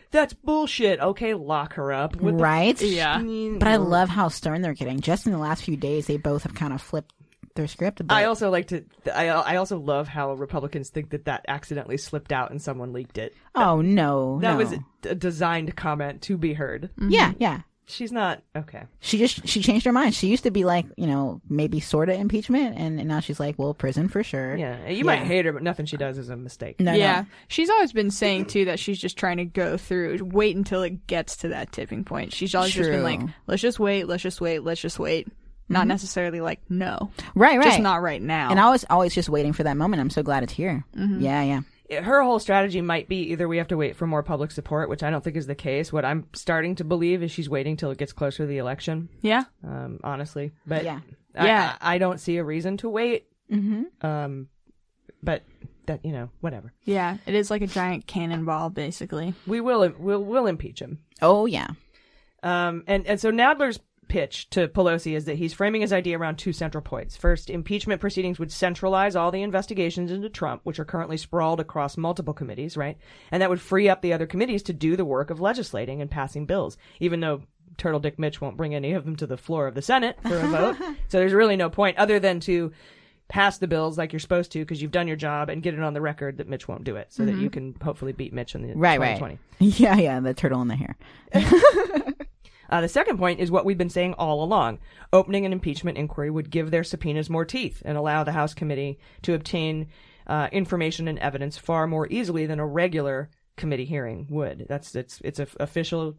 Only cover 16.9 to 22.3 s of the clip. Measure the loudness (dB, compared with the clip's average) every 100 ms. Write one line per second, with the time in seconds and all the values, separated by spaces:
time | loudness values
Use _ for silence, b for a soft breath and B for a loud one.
16.9 | -2 4 6 4 2 0 -2 -8 _ -18
17.9 | -12 -6 -2 -2 -2 _ -10 -10 -14 -18
18.9 | -12 -2 4 4 2 -2 2 4 4 4
19.9 | 4 4 2 2 2 2 2 2 2 0
20.9 | -4 0 0 -2 -6 -4 -2 0 -2 0
21.9 | 2 2 0 0